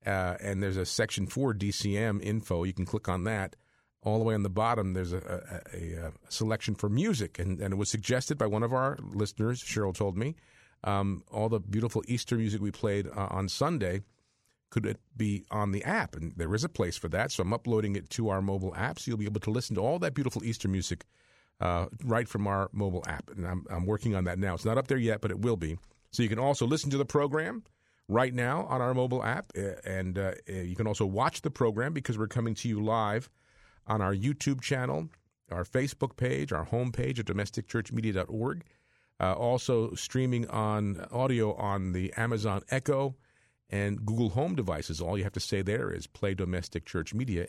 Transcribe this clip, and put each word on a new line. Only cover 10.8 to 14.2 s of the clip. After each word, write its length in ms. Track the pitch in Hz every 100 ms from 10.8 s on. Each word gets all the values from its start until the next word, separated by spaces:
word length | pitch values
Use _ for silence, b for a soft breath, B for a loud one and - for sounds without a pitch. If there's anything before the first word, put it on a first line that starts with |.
um, 400 | - 98 98 95 -
all 180 | 107 110
the 120 | 110
beautiful 420 | 95 104 113 117 -
Easter 260 | 120 -
music 260 | 117 110 101
we 120 | 101
played, 340 | - 110 101 98
uh, 220 | 104 98
on 180 | 95 95
Sunday, 520 | - 147 156 92 98 - _